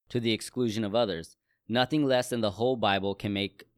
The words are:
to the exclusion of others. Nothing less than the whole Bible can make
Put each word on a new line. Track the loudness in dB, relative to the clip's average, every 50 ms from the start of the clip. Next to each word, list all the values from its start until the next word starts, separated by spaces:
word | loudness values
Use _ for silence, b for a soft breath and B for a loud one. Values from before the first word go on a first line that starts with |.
| _ _
to | -4 -2
the | 0 0 0
exclusion | 0 -2 -6 -4 -2 -2 0 0 -2 -2
of | 0 0
others. | 0 0 0 -2 -4 -8 -10 -16 _ _ _ _ _ _ -2
Nothing | 0 0 0 2 2 0 2
less | 2 2 2 0 0
than | -2 0
the | 0 -2
whole | 0 0 0 0 2
Bible | 2 2 2 2 2 2 -2 -2
can | -2 -4 -2
make | -2 -2 -2 -4 -6 -12 -20 -18 _